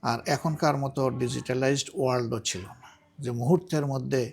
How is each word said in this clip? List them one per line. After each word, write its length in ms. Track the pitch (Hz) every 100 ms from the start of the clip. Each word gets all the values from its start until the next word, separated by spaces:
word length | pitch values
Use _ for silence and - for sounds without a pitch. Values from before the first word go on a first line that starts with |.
আর 160 | 123 117 -
এখনকার 500 | 143 165 156 156 143
মতো 200 | 135 135 131 123
ডিজিটালাইজড 680 | 123 127 123 127 131 139 -
ওয়ার্ল্ডও 460 | - 127 127 117 117
ছিল 240 | - 95 95 -
না 80 | - - _ -
যে 120 | 127 120
মুহূর্তের 440 | 120 175 180 156 143
মধ্যে 360 | 135 131 135 127